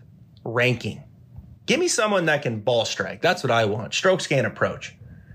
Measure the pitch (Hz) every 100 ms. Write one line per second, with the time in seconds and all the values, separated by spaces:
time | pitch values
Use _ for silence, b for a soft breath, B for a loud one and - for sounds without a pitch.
0 | - - - - - 117 123 117 107 -
1 | - - - - - - - 254 359 -
2 | 214 196 165 147 131 113 101 120 107 -
3 | 90 98 160 180 127 117 110 104 101 -
4 | 185 185 - 143 110 - 98 82 - -
5 | B B B